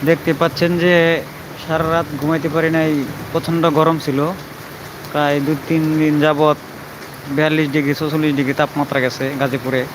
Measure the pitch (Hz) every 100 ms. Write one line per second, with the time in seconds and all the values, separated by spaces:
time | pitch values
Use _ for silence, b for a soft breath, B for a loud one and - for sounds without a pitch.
0 | 139 165 - 147 165 - 175 175 175 175
1 | 165 165 - - - - - 160 160 165
2 | 165 147 143 160 156 151 160 160 160 147
3 | 123 - - 165 160 165 165 151 160 165
4 | 143 135 147 185 - - - - - -
5 | - 147 147 143 143 151 - 160 156 156
6 | 156 151 151 147 151 147 - - - -
7 | - - 143 139 156 156 151 147 143 143
8 | 156 156 156 143 135 139 147 147 143 139
9 | 127 - 135 139 135 127 123 127 131